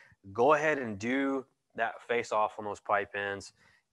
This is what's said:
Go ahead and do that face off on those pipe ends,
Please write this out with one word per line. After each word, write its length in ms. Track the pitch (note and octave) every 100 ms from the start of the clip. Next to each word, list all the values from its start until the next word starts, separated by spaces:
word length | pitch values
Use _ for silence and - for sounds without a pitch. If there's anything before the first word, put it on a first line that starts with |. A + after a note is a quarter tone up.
| - _ G2+
Go 220 | G2 C3+
ahead 240 | D3+ D#3 C#3+
and 200 | A#2+ G2
do 460 | A2+ C3+ C#3 C3+ B2+ _ _ A2
that 260 | A2+ -
face 300 | - A#2+ A2+
off 220 | A2 G#2+ -
on 60 |
those 160 | G#2 F#2+
pipe 340 | - G2+ G2+
ends, 380 | G2+ G2+ G2 - _ _ _ _